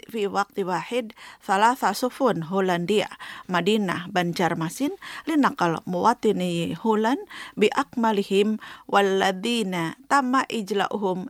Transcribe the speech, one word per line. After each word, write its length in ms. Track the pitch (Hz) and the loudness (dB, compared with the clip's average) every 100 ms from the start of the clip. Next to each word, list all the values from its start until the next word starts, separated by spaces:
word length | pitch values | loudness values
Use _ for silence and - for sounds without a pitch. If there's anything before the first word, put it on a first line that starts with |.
| - | -10
في 180 | 226 196 | -4 -2
وقت 320 | 190 202 - | -2 -4 -4
واحد 520 | 180 175 - 240 220 - - - - | -2 -2 -2 -4 -4 -10 -20 -10 0
ثلاث 400 | 196 226 262 208 | 4 4 4 0
سفن 580 | 202 247 - 254 165 | 0 -2 2 2 2
هولندية 680 | 160 190 185 175 175 208 - - - - - | -2 0 0 0 2 0 0 -6 -16 -14 -4
مدينة 580 | 180 170 220 190 - 180 | -2 2 2 0 -4 -4
بنجرماسين 840 | 196 175 165 165 165 160 - 285 392 - - - | -2 0 0 0 0 -4 -2 -4 -4 -12 -10 -2
لنقل 520 | 320 240 190 175 160 - | 2 2 2 0 0 -4
مواطني 880 | 180 202 247 220 196 180 170 170 170 | 0 2 2 2 0 0 -2 -4 -2
هولند 440 | 226 214 220 294 415 - - - | 0 2 2 -2 -4 -16 -12 0
بأكملهم 1000 | 208 - 269 - 226 202 196 196 208 214 - - - | 2 2 -4 0 0 0 2 2 2 0 -8 -20 0
والذين 1040 | 202 196 190 190 190 226 233 190 180 165 - - | 2 4 4 2 0 -2 -2 -2 -2 -4 -6 0
تم 260 | 277 254 262 | 2 2 0
إجلاؤهم 920 | - 226 190 202 185 208 196 180 | 0 -4 -2 -2 -2 -2 -2 -2